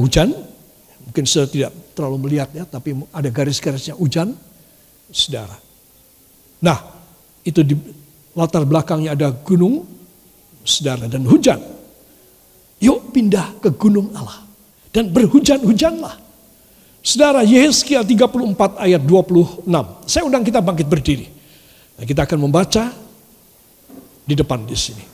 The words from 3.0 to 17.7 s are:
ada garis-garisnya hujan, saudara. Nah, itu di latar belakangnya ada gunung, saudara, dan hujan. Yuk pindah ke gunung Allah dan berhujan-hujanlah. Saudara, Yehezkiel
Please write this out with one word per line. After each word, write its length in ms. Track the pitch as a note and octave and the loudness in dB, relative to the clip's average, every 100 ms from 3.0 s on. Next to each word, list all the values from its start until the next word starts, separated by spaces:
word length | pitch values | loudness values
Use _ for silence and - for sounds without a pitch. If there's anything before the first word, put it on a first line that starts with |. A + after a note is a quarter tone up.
| - | -10
ada 160 | E3 C#3 | -8 -6
garis-garisnya 640 | A#2+ C#3 C#3 D#3+ C3+ E3 | -4 -4 -4 -6 -8 -10
hujan, 400 | D3 D#3 E3 F#3+ C4+ - _ _ _ _ _ _ | -4 -2 -2 -4 -8 -16 _ _ _ _ _ _
saudara. 480 | - - B2 G2+ F#2+ _ _ _ _ _ _ _ _ _ _ | -6 -4 -6 -10 -16 _ _ _ _ _ _ _ _ _ _
Nah, 140 | E3+ C#3 - - - _ _ _ | -2 -2 -6 -20 -20 _ _ _
itu 160 | - D#3+ | -4 0
di 160 | C#3+ D3 - - - _ _ | 2 0 -4 -18 -20 _ _
latar 320 | F3 E3 E3+ | -6 -2 0
belakangnya 480 | C#3 D#3+ - D#3+ D#3 | 0 0 0 -4 -4
ada 160 | C#3+ D3 | -2 -2
gunung, 520 | B2 - F3+ F3+ D4+ - - - _ _ _ _ _ | -4 0 2 2 0 -6 -18 -20 _ _ _ _ _
saudara, 400 | - - C#3+ B2 A#2 | -6 -4 -2 -4 -6
dan 160 | C3 B2+ | -4 4
hujan. 320 | D#4+ C4+ B2+ - - - _ _ _ _ _ _ _ _ _ | 4 4 0 -6 -20 -20 _ _ _ _ _ _ _ _ _
Yuk 320 | A3 - - | 2 2 0
pindah 480 | C4 G#3 F3+ D#3+ - | 0 2 0 -2 -4
ke 160 | G#3+ | -2
gunung 400 | A3+ G#3+ G3+ G3 | 2 2 2 0
Allah 240 | - A#2+ - - _ _ _ _ | -8 -14 -16 -20 _ _ _ _
dan 160 | A3 G#3+ | -4 0
berhujan-hujanlah. 1040 | F3 G#3 C#4+ - C4+ A#3+ G#3 E4 E4 D4 - - _ _ _ _ _ _ _ | 2 4 4 4 2 2 2 0 -2 -10 -14 -20 _ _ _ _ _ _ _
Saudara, 400 | - A#3 D4 C4+ | -4 2 4 6
Yehezkiel 600 | G#3+ B3 D4 | 6 6 6